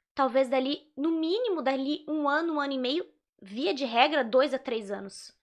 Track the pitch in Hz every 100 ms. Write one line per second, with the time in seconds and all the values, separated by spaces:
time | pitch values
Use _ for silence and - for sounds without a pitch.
0 | _ - 269 254 254 262 262 285 - -
1 | 311 320 320 415 494 339 254 269 269 294
2 | - 311 285 294 339 302 277 269 247 311
3 | - _ _ _ 196 208 349 277 262 233
4 | 294 294 233 254 277 254 - 226 202 196
5 | 196 - - -